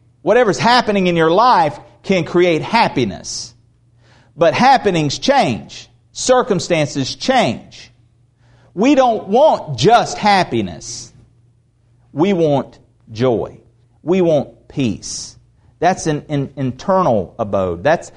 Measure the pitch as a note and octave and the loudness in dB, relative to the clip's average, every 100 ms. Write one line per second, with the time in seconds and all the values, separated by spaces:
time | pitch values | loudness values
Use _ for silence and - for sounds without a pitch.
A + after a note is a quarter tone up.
0 | _ _ D3+ A3+ A#3 E3 G#3 A#3+ A3 G3+ | _ _ 0 2 2 2 2 2 2 0
1 | F3+ E3+ D#3+ F3+ B3 G#3 D#3 - - _ | 0 2 2 4 4 4 0 -4 -18 _
2 | - F#3+ D#3+ F3 F3+ D#3 C#3 A#3 G3+ D3 | -4 -2 0 2 2 0 -2 0 0 0
3 | A2 E2 - - - _ _ _ _ _ | -4 -6 -12 -14 -14 _ _ _ _ _
4 | _ _ _ - E3 C3 B3 C4 G#3 F3 | _ _ _ 0 0 4 4 4 2 0
5 | D3+ - - C#4 F3+ G2+ - - - _ | -2 -2 0 2 0 -4 -10 -20 -20 _
6 | _ - - B3+ B3+ F#3 - E3 C#3+ - | _ -10 0 0 2 -2 -2 -2 -2 -4
7 | B2+ - - B3+ E3+ G#2 - - - _ | -6 -6 -2 0 0 -4 -12 -20 -20 _
8 | _ _ _ _ _ _ _ E3+ A#3+ C#4+ | _ _ _ _ _ _ _ -2 2 4
9 | B3+ G#3+ E3+ A3 D#4 A3+ - B2 D#3 A#3 | 4 0 -2 2 4 2 -4 0 4 4
10 | - - G#3 G3 E3+ A#2 F#2+ D2 - - | 2 -2 2 2 2 -2 -4 -10 -16 -16
11 | - _ _ _ _ _ _ _ _ _ | -18 _ _ _ _ _ _ _ _ _
12 | _ C3+ F#3 F#3 D#3+ C#3 - - _ _ | _ -2 0 2 2 0 -2 -12 _ _
13 | _ A2 B2+ G#2+ - - _ _ _ _ | _ -2 0 0 -4 -12 _ _ _ _
14 | C#3 F#3+ E3+ D3+ A#2 - _ - B2+ F#2 | -2 0 2 0 -2 -12 _ -4 -4 -4
15 | - - - - _ _ _ _ D#3+ F#3 | -10 -14 -16 -20 _ _ _ _ -2 0
16 | E3 D3 - D3 C3+ - C3 B2 - F#3+ | -4 -6 -4 -6 -6 -6 -8 -8 -2 0
17 | E3+ A2+ E2+ - A2 G2 F#2 E2+ A2+ E3+ | 2 0 -2 -8 -4 -2 -4 -2 -2 -2
18 | - | -4